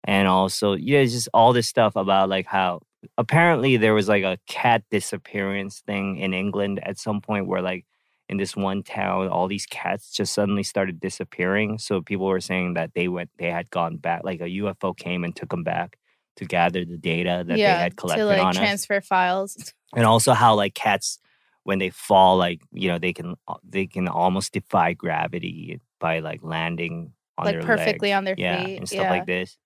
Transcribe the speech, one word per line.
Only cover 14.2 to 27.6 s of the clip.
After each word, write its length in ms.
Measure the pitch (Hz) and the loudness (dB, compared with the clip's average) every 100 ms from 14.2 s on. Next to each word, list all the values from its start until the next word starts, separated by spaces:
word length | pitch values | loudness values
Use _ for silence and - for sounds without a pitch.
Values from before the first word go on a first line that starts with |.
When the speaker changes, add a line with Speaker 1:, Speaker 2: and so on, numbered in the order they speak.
Speaker 1:
like, 180 | - 87 | -6 -6
a 80 | 87 | -6
U 200 | 92 104 | -4 -6
F 160 | 92 | -4
O 100 | 95 | -6
came 300 | 87 87 90 | -6 -6 -4
and 100 | 87 | -6
took 180 | - 85 | -8 -8
'em 120 | 87 | -6
back 340 | 82 85 87 _ _ _ _ - | -4 -4 -6 _ _ _ _ -14
to 80 | |
gather 400 | 92 90 87 90 | -4 0 0 0
the 140 | 85 85 | -6 -6
data 440 | 85 82 90 87 | -4 -2 0 -2
that 100 | 85 | -2
they 80 | 135 | 2
Speaker 2:
Yeah, 180 | 202 - | 2 2
Speaker 1:
had 160 | - - | 0 -4
collected 260 | 180 196 | -2 0
Speaker 2:
to, 60 | 214 | 2
like, 120 | 196 | 2
Speaker 1:
on 100 | 185 | 2
us. 60 | 185 | 2
Speaker 2:
transfer 440 | 208 202 - 202 | 0 -2 -2 -4
files. 760 | - 185 180 185 196 - - _ _ 120 | 0 0 2 0 -4 -10 -18 _ _ 2
Speaker 1:
And 100 | 113 | 6
also 260 | 113 120 | 6 6
how, 200 | 110 117 | 6 6
like, 200 | 107 101 | 6 2
cats, 440 | - 110 98 - - _ _ _ _ | 0 0 0 -2 -10 _ _ _ _
when 140 | - 98 | -4 -2
they 120 | 92 | -2
fall, 480 | - - 98 95 92 | -6 4 8 8 6
like, 240 | 87 85 _ | 4 -2 _
you 160 | 90 92 | -4 -2
know, 100 | 87 | 0
they 140 | 90 | -2
can, 220 | 87 85 87 - - | -4 -10 -12 -12 -14
they 240 | 92 95 98 | -6 -4 -4
can 220 | - 90 | -2 -4
almost 460 | 85 90 92 - | 2 2 2 -2
defy 400 | 104 - 98 85 | -6 0 2 2
gravity 840 | 87 87 78 82 87 87 82 82 80 _ _ | 0 -4 -2 -4 -6 -10 -10 -14 -16 _ _
by, 200 | 82 82 | -4 -2
like, 200 | 78 78 | -4 -10
landing 680 | 80 80 82 85 85 85 82 _ _ - | -8 -4 -4 -4 -6 -8 -12 _ _ -6
on 80 | |
Speaker 2:
Like, 120 | - | -4
Speaker 1:
their 60 | 165 | -2